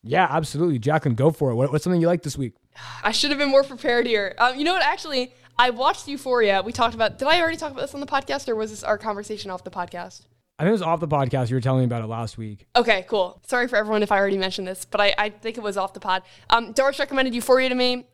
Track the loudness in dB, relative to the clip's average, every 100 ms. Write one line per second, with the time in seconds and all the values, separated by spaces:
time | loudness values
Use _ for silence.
0 | 0 0 2 0 -2 -2 0 0 0 0
1 | 0 2 2 2 -2 0 0 0 0 2
2 | 2 0 -4 -6 -8 _ _ -20 -18 -4
3 | -2 0 0 0 4 4 4 -4 0 2
4 | 2 0 -2 2 0 2 0 2 0 -2
5 | -4 -4 -4 _ -10 0 0 2 0 0
6 | -6 -8 -2 2 2 2 -2 -2 0 2
7 | -2 0 2 2 2 -2 -8 -8 -10 -8
8 | -4 -4 -2 -6 -4 -4 -4 -6 -2 -2
9 | -2 -8 -8 -10 -10 -10 -10 -10 -8 -10
10 | -14 -18 _ _ _ -2 0 2 2 0
11 | 0 0 2 0 0 0 2 2 2 0
12 | -6 -6 -8 -10 -12 -12 _ 0 4 0
13 | 0 0 0 -4 -4 -2 2 0 2 0
14 | 2 2 2 0 -2 -4 -8 -10 -6 2
15 | 2 2 -2 -4 -10 -8 -6 -4 -6 -6
16 | -4 -4 -4 -20 2 2 4 2 2 0
17 | -2 0 0 0 4 4 4 2 0 -2
18 | -8